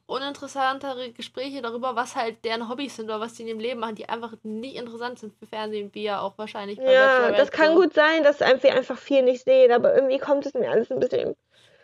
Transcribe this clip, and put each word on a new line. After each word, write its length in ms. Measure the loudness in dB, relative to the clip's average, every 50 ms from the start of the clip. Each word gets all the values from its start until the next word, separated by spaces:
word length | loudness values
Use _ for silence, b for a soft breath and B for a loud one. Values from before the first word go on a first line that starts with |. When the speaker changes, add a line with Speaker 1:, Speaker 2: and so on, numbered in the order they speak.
| _
Speaker 1:
uninteressantere 1040 | -10 -8 -8 -8 -8 -10 -12 -14 -12 -6 -4 -2 -2 -2 -4 -8 -10 -10 -10 -10 -12 -14
Gespräche 480 | -16 -18 -14 -12 -10 -10 -10 -10 -10 -10
darüber, 340 | -8 -8 -6 -8 -6 -4
was 180 | -4 -6 -6 -6
halt 300 | -6 -6 -6 -8 -8 -6
deren 240 | -6 -6 -6 -6 -8
Hobbys 260 | -8 -8 -10 -10 -10
sind 100 | -12 -10
oder 120 | -10 -8 -8
was 160 | -8 -10 -12
die 80 | -14 -12
in 60 | -12
ihrem 100 | -10 -8
Leben 200 | -8 -8 -6 -6
machen, 140 | -8 -10 -10
die 120 | -12 -10 -10
einfach 240 | -10 -10 -10 -14 -16 -16 -14
nicht 320 | -12 -12 -10 -12 -12 -12
interessant 420 | -12 -14 -14 -12 -12 -12 -12 -12 -12
sind 160 | -16 -20 -20
für 100 | _ -20
Fernsehen, 440 | -14 -12 -10 -8 -8 -8 -8 -10 -10 -10
wie 80 | -8 -6
ja 160 | -4 -4 -4
auch 180 | -6 -8 -8 -10
wahrscheinlich 400 | -12 -12 -10 -12 -10 -10 -10 -4
bei 140 | 2 4 6
Speaker 2:
Ja, 140 | 6 6
Speaker 1:
Bachelorette 320 | 6 4 4 2 2 4 2
Speaker 2:
das 120 | 2 2
kann 240 | 2 2 4 4 6
Speaker 1:
so. 60 | 6 4
Speaker 2:
gut 120 | 4 4
sein, 280 | 4 4 4 4 4 4
dass 160 | 4 4 4
wir 340 | 2 2 2 4 4 4 2
einfach 240 | 2 0 -2 -8 -10
viel 240 | -4 0 2 4 4
nicht 220 | 4 2 0 2
sehen, 280 | 4 6 8 8 8 6
aber 220 | 6 4 4 4
irgendwie 240 | 4 2 2 0 -2
kommt 280 | 0 0 0 0 -2
es 80 | -4 -4
mir 160 | -4 -2 0
alles 200 | 0 0 0 -2 -2
ein 80 | -2
bisschen 340 | -2 -2 -2 -2 -4 -4 -6 -8 _ _ b b b b b b